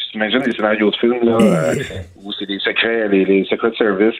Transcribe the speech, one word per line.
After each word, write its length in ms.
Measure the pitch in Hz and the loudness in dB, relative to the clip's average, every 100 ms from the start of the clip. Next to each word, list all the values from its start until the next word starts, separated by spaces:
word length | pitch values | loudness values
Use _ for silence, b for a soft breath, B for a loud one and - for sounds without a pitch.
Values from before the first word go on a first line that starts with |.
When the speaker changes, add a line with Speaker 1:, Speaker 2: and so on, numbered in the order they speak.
| - | -10
Speaker 1:
t'imagines 260 | 110 107 127 | -4 -2 0
des 80 | 135 | -2
scénarios 380 | 110 107 107 104 | -2 0 2 0
de 40 | - | 2
film, 220 | 117 123 | 0 2
là, 140 | 117 113 | 2 4
Speaker 2:
Eh. 20 | |
Speaker 1:
euh, 300 | 101 85 80 78 - 98 90 - | 4 4 0 -2 -4 -10 -14 -16
où 80 | 98 | -14
c'est 140 | - 98 | -10 -8
des 120 | 98 | -6
secrets, 500 | 113 101 113 113 107 | -4 -2 0 0 2
les, 160 | 98 95 | 2 4
les 180 | 98 | 2
secrets 280 | 92 107 117 | 2 -2 -2
de 40 | 113 | 0
service 380 | 113 95 110 | 0 2 2